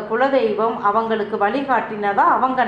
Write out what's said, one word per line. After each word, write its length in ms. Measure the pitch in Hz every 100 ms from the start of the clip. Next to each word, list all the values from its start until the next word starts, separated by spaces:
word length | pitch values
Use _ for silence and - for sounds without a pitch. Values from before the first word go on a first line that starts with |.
| 214
குலதெய்வம் 640 | 226 269 269 226 202 226 233 202
அவங்களுக்கு 480 | 220 226 214 202 214
வழிகாட்டினதா 800 | 202 269 269 226 - 214 208 208 330
அவங்க 260 | 233 262 254